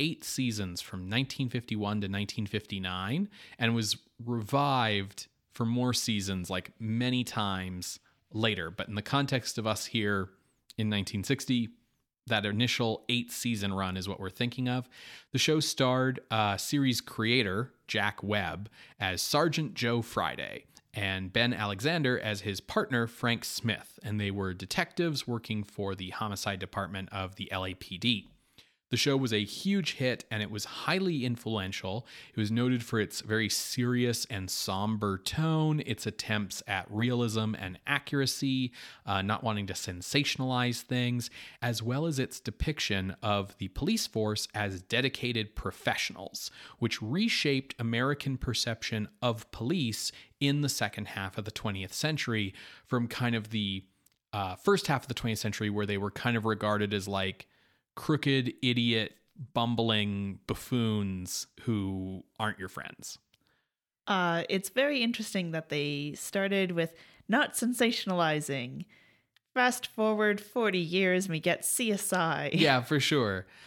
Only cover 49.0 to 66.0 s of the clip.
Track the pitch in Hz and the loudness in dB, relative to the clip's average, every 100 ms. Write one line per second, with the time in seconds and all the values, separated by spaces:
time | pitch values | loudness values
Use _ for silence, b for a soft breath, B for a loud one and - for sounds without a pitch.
49 | 107 - 123 110 - - 117 185 120 104 | -2 -2 0 0 -4 -6 -2 0 0 -2
50 | - - B B 139 143 143 - 107 - | -4 -8 B B 2 4 2 0 -2 -2
51 | 101 - 95 - 104 - 110 95 92 - | -6 -4 -6 -4 -6 -4 -4 -2 -4 -2
52 | 156 151 - 110 98 - B B B 123 | -2 0 0 0 0 -4 B B B 0
53 | 117 - 123 117 107 110 101 95 - _ | 0 0 0 0 0 -2 -2 -4 -8 _
54 | _ _ _ 101 95 90 - 196 - 135 | _ _ _ -4 -4 -2 2 4 4 0
55 | - 113 120 110 110 - 107 104 104 101 | 0 -2 -2 0 0 0 0 0 0 0
56 | 101 - 127 117 110 104 107 104 104 104 | -2 -2 0 2 2 2 2 2 2 0
57 | 98 98 95 95 - b b b b - | 0 0 -2 -4 -12 b b b b -6
58 | - 151 143 135 123 - 131 120 117 113 | 0 2 4 2 2 0 2 4 4 4
59 | 104 - _ - 131 - 117 117 113 107 | 0 -6 _ -16 -4 0 2 4 4 4
60 | 104 101 98 92 - 101 - 123 113 107 | 2 0 -4 -6 -6 -6 -2 0 2 2
61 | 101 92 92 - - - - 107 95 95 | 0 -2 -4 -6 -8 -8 -2 0 0 -2
62 | 95 95 - - 107 104 95 - 62 - | -4 -8 -12 -4 -4 -4 -8 -10 -14 -14
63 | - - _ _ _ _ _ _ _ _ | -14 -16 _ _ _ _ _ _ _ _
64 | - 196 175 170 - 190 - - 277 285 | -2 2 2 2 0 -2 -2 0 2 2
65 | 233 233 214 196 175 160 - 147 147 143 | 0 0 -2 -2 -2 -4 -2 -2 0 -2